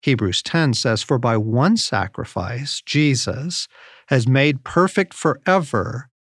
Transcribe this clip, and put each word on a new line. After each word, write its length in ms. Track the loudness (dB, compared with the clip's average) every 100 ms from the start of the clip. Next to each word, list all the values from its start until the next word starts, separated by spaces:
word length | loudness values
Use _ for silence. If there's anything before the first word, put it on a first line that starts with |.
Hebrews 400 | 2 0 0 -2
ten 320 | -2 0 2
says, 300 | 0 0 -2
"For 160 | 0 0
by 180 | 2 0
one 400 | 0 2 2 2
sacrifice, 1040 | 0 -2 -4 -6 -8 -6 -6 -6 -8 -10 -4
Jesus, 800 | 0 2 2 -2 -6 -6 -8 -10 -14 -20 -20 _
has 200 | 0 4
made 360 | 4 4 0
perfect 500 | -2 2 2 2 -4
forever 960 | -2 -2 -2 2 0 2 -4 -4 -6 -12 _